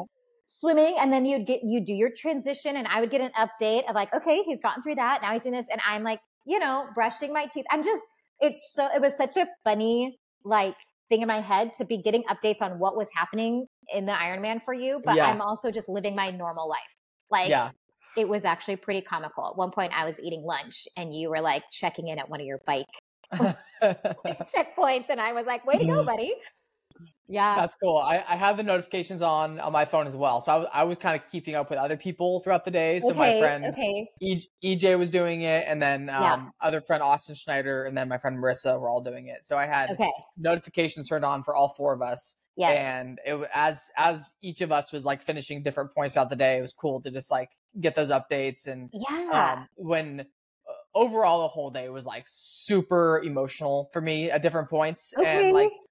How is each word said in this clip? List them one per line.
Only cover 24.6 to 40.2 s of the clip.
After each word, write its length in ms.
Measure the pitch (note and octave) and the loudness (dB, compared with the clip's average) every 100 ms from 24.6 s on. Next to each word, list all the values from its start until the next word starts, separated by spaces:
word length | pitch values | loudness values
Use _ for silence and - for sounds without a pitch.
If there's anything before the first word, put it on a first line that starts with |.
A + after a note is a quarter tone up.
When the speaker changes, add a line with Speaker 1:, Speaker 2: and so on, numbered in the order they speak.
| D#4+ - D4 B3+ B3 | -2 0 2 2 -2
Speaker 1:
And 100 | B3+ | -2
I 120 | A3 | -2
was 120 | A#3 A#3 | -2 -4
like, 180 | A#3+ B3+ | -4 2
"Way 120 | C#4+ | 2
to 60 | E3 | 4
go, 180 | E3 | 2
Speaker 2:
Mm. 20 | B3 | 2
Speaker 1:
buddy." 300 | A3 C4 B4 - _ _ _ _ _ E3+ _ - | 0 -2 -6 -10 _ _ _ _ _ -20 _ -8
Yeah. 340 | G3+ G3+ G3+ | 2 2 4
Speaker 2:
That's 140 | F3 - | 0 0
cool. 220 | F#3 D#3 | 2 4
I, 200 | C#3 E3+ - | 4 2 0
I 80 | F3 | 2
have 220 | G3 G#3 | 2 2
the 60 | |
notifications 580 | G#3+ F#3 F3+ F#3+ F3 F#3 | 2 0 0 -6 -4 -2
on, 380 | E3 D#3 D#3 D#3 | 2 2 0 -2
on 120 | D3+ | 0
my 140 | D3+ D3+ | 2 2
phone 220 | D#3+ D3 | 2 0
as 80 | C3+ | 0
well. 260 | C#3 A#2+ | 2 2
So 100 | D#3+ | 4
I 40 | D#3 | 2
w-, 140 | E3 | 2
I 100 | C#3+ E3 | 0 0
was 120 | F3 | 0
kinda 220 | F#3 D#3 | -2 -2
keeping 340 | - F3 D#3 D3+ | -4 -10 -6 -4
up 140 | C#3+ | -2
with 80 | C#3 | -2
other 180 | C#3+ D#3 | -2 -4
people 420 | F#3 F3 F3 F3+ | -6 -2 0 0
throughout 260 | F#3 - - | 2 0 2
the 60 | |
day. 280 | F3 D#3+ F3 | 0 2 2
So 140 | A#3+ | 0
my 160 | C4 A#3+ | 4 4
Speaker 1:
Okay, 100 | A3 | 6
Speaker 2:
friend 300 | D3+ C#3+ D3 | 4 2 -4
Speaker 1:
okay. 400 | B3 G#3+ G3+ A3+ - | -4 -4 -4 -6 -6
Speaker 2:
E-, 200 | F#3+ F3+ - _ | -2 -2 -4 _
E 140 | F#3+ F#3 | -2 2
J 200 | F#3 F3+ | 4 4
was 160 | F3 | 4
doing 300 | F3+ F3 E3 | 2 0 0
it. 240 | E3 D#3+ D3+ | 2 2 2
And 140 | D3+ | 0
then, 280 | C#3+ C#3 C#3 E3 | 2 0 -2 2
Speaker 1:
Yeah. 160 | F#3 | 4
Speaker 2:
um, 200 | D3 C3 - | 2 -2 -4
other 200 | D#3 D#3 | -2 -2
friend 220 | D3+ D#3 | 0 2
Austin 320 | C#3+ C#3+ - D3 | 4 2 0 -14
Schneider 500 | - C#3 C3+ C3+ C3+ | -4 -2 -2 -2 -4
and 100 | C3+ | -4
then 120 | C3 | -4
my 80 | B2+ | -2
friend 200 | C3+ C3 | -4 -2
Marissa 420 | B2+ B2 C3+ B2+ | -2 0 0 0
were 100 | A#2+ | 0
all 120 | B2 | -2
doing 260 | B2+ B2 B2+ | -4 -10 -12
it. 180 | B2 - | -14 -4
So 120 | C#3+ | -2
I 80 | D3 | 0
had 240 | C#3+ C3+ | 0 0
Speaker 1:
Okay. 200 | G3 F#3+ - | 0 -2 -2